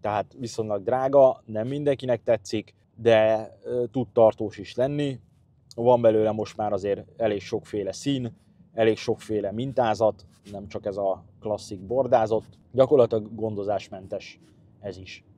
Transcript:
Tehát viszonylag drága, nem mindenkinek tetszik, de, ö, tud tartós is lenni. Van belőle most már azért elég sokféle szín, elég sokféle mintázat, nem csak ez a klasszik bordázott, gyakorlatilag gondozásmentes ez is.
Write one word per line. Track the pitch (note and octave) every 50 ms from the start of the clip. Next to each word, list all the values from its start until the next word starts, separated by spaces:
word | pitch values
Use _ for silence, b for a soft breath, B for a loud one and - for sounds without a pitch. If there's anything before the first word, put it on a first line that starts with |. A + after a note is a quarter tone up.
Tehát | _ G#2+ G#2 G#2+ G2 _ _ -
viszonylag | B2+ A2+ - - A2 G#2+ G#2 G2+ F#2+
drága, | G2+ A#2+ C3 C3 C3+ C#3 C#3+ C3+ C3 - - _
nem | - G#2+ G#2+ A2
mindenkinek | B2 C#3 D3 D3 C#3+ C#3 B2+ - B2+ B2 A2+ _
tetszik, | - A#2 A2 - - - G#2+ G2+ - _ _ _ _ _
de, | - A2+ A#2 A2+ A2 A2 A2 A2 A2 A2 - - _ -
ö, | - A#2+ B2 B2 A#2
tud | _ C3 A#2+ - _
tartós | A#2+ A2+ A2 G#2 _ A2+ G2+ - -
is | G2 - -
lenni. | - B2 C#3 D3 D3 D3 C#3 C3 A#2+ _ _ _ _ _ _ _ _ _ _ -
Van | - A#2 B2 B2 A#2+
belőle | A#2 A2+ A2 A2 G#2+ A2
most | G#2+ A2 G#2+ - -
már | - G#2+ G#2 G#2
azért | G2 F#2 G2+ G2 F#2+ G#2 - -
elég | - A#2 A2 G#2 G2+
sokféle | - - A#2+ G#2+ - - - G#2 G2 F#2+ F#2
szín, | - - C#3 C#3 C3 B2 A2+ - _ _ _ _ _ _ _ _
elég | A2 A2+ A2+ A2
sokféle | - - - A2 - - - A2 G#2+ G2+ G2 G2
mintázat, | A2 B2+ C#3 B2 - B2 A2+ G#2+ G2 A2+ G#2+ G2+ - - - _ _ _ G2+ G2+
nem | G2+ G2+ G2+
csak | - G2+ F#2+
ez | G#2 G2
a | G2+ G2 F#2+ F#2+ F2+ - - _ _
klasszik | - G#2+ G#2 G2 - - G#2+ F#2
bordázott, | F#2+ F#2+ A#2 C3 C3 B2 B2+ A#2+ A2 G#2+ A2+ A2 - - - _ _ _ -
gyakorlatilag | A#2 C3 C3 D3+ C#3 A#2+ A2+ - A2 G#2+ G#2+ A2+
gondozásmentes | A2 G#2+ A2 G#2+ G2+ G2+ G2+ G#2 F#2+ - - - F#2+ F#2+ F#2 G#2 F#2+ - - - _ _ _ _ _ _ _ _ _
ez | G2+ G#2 F#2 F#2
is. | F#2+ F2+ - - _ _ _